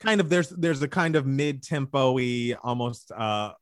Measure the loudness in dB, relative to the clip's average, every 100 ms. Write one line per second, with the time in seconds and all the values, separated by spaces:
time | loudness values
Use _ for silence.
0 | 0 2 4 2 0 -2 -2 0 -2 0
1 | 2 2 2 0 0 -4 -4 -4 -2 2
2 | 2 2 0 0 -2 -4 -4 -2 -2 -6
3 | -12 -6 -2 -2 -4 -10